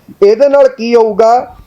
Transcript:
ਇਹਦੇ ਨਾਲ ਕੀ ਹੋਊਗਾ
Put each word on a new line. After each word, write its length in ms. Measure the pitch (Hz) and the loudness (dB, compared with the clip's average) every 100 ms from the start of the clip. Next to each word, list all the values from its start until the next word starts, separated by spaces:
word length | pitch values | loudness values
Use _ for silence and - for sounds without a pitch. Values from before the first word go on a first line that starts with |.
| - - | -18 -2
ਇਹਦੇ 260 | 202 220 277 | 0 2 0
ਨਾਲ 180 | 277 262 | 2 0
ਕੀ 280 | 240 233 233 | -2 -2 0
ਹੋਊਗਾ 600 | 220 202 226 247 - - | 0 0 0 0 -4 -16